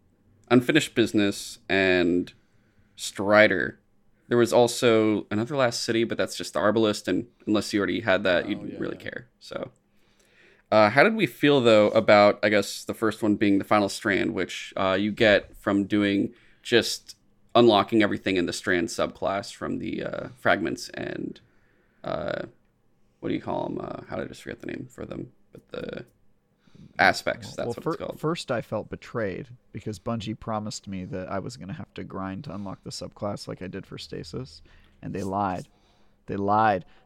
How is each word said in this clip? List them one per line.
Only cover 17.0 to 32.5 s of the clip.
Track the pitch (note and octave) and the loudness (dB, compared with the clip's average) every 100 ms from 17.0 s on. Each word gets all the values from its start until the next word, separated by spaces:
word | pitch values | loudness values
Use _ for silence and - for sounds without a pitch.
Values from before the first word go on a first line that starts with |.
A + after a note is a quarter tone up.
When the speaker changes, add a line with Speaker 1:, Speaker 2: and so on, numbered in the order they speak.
| - - _ _ _ A#2 | -12 -20 _ _ _ 6
Speaker 1:
unlocking | A#2+ G2+ G#2+ A2+ | 8 6 4 2
everything | G#2 G2+ G2+ F#2+ | 2 0 -2 0
in | E2+ | 0
the | |
Strand | - G#2 F2+ E2+ | -4 -2 0 -2
subclass | - D#2 - F#2 G2 - | -2 -4 -4 -4 -4 -6
from | - D#2+ F#2+ | -10 -8 -8
the, | F#2 - | -8 -8
uh, | - - - - | -8 -10 -12 -2
fragments | - F2+ D#2 - - - | 0 2 0 -6 -10 -10
and, | - - - - _ _ _ _ _ _ | -10 -8 -10 -12 _ _ _ _ _ _
uh, | - - D#2 - - _ _ _ _ _ _ _ | -8 -6 -6 -8 -10 _ _ _ _ _ _ _
what | A2 | -8
do | G#2 | -6
you | |
call | - F2+ - | -6 -6 -6
'em? | - | -8
Uh, | - - - | -10 -12 -12
how | - | -10
did | - | -10
I | |
just | - | -12
forget | - - | -14 -12
the | - | -12
name | - - | -12 -12
for | - - | -14 -14
them? | - - _ _ | -12 -14 _ _
But | - _ | -20 _
the | - - - - _ _ _ _ _ _ - - - | -12 -10 -12 -16 _ _ _ _ _ _ -20 -8 0
aspects, | F#2 F2 - - A2 | 2 2 -2 -6 -8
Speaker 3:
Well, | - | -8
Speaker 1:
that's | |
Speaker 3:
well, | - | -8
Speaker 1:
what | - | -6
it's | D#3 E3 | -8 -8
Speaker 3:
fir-, | - | -10
Speaker 1:
called. | - | -8
Speaker 3:
first | D3+ E3+ - | -6 -6 -6
I | B2+ | -8
felt | - A2 - | -6 -8 -8
betrayed | F#2 - B2 G2+ F2+ - B2 _ | -14 -10 -6 -6 -6 -12 -18 _
because | G#2 A2 G#2 | -14 -12 -10
Bungie | - A#2 G2+ A2 | -8 -6 -6 -10
promised | - G#2+ G#2+ - - | -8 -8 -8 -12 -12
me | F#2+ F2+ | -10 -8
that | F#2+ F#2 | -10 -8
I | G2 | -8
was | A2 A#2+ | -8 -12
gonna | F2+ | -12
have | F2 F#2+ - | -14 -14 -14
to | |
grind | F2+ G2 F#2+ F#2+ | -12 -10 -8 -10
to | - | -12